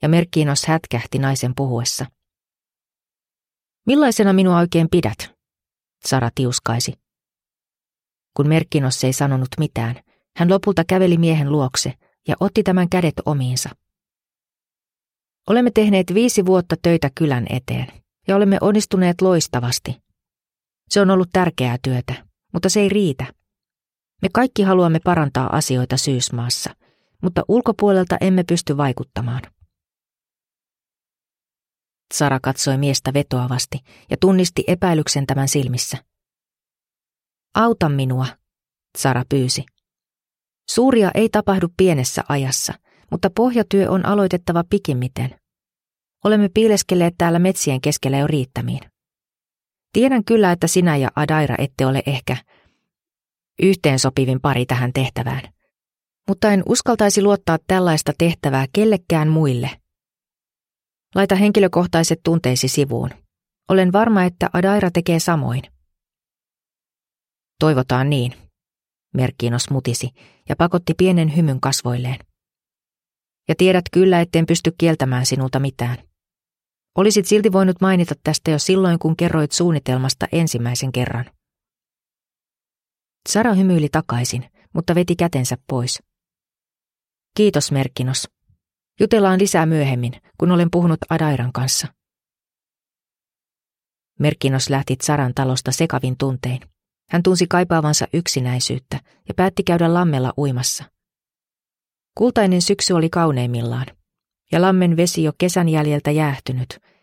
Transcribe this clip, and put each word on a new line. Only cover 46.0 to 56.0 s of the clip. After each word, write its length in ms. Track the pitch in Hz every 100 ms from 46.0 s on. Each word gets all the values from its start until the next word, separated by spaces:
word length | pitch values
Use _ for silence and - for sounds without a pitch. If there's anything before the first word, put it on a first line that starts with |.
| _ _
Olemme 260 | - 214 202
piileskelleet 640 | 214 220 202 - 180 175 175
täällä 220 | 170 170
metsien 420 | 185 190 147 131
keskellä 360 | 147 147 135 139
jo 100 | 147
riittämiin. 520 | 151 127 - 120 131 - _ _ _ _ _ _ _ _ _ _
Tiedän 320 | - 262 254 208
kyllä, 260 | 226 190
että 160 | 175 170
sinä 300 | 185 175 143
ja 120 | 127 -
Adaira 400 | 151 156 143 120
ette 280 | 139 - 135
ole 180 | 135 -
ehkä 320 | 131 - 127 - _ _ _ _ _ _ _ _ _ _ -
yhteensopivin 800 | 185 185 151 131 135 135 131 131
pari 240 | 143 131 123
tähän 280 | 127 123
tehtävään, 600 | 135 127 - - 131 - _ _ _ _ _